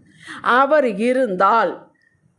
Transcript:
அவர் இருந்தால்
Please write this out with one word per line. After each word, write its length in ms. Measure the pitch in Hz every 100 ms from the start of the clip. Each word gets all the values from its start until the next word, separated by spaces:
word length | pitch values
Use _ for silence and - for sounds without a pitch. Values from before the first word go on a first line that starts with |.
| _ _ - -
அவர் 460 | - 247 269 302 254 190
இருந்தால் 760 | 240 254 247 185 196 226 180 - - _ _ _ _